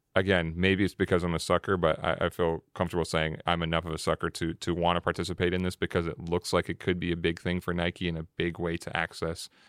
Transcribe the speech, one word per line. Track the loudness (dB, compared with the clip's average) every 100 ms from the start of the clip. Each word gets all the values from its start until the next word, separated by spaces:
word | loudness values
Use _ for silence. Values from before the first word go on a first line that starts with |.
| _
again, | 0 4 4 2
maybe | 2 4 4
it's | 2
because | 0 2 2
I'm | 2
a | 0
sucker, | 2 0 2 2
but | 4 2
I, | 0 0 0
I |
feel | 0 0 0 _
comfortable | -4 -2 0 0
saying | 0 0 -2 0
I'm | 0
enough | 2 0 -2
of |
a | -4
sucker | -2 0 -2
to, | -2 -4
to | -4 -4
wanna | 0 2 2
participate | 0 -2 -4 0 0
in | 0
this | -2 -2
because | -2 -2 -2
it | -6 -2
looks | -2 0
like | 0 0
it | -4
could | -2 -2
be | -2
a | 0
big | 0 -2
thing | -2 -2
for | -2
Nike | -2 -2 -2 -4
and | -4
a | -8 -4
big | -4 -2
way | -4 -4
to | -4
access | -4 -4 -4 -6 -6 -10 _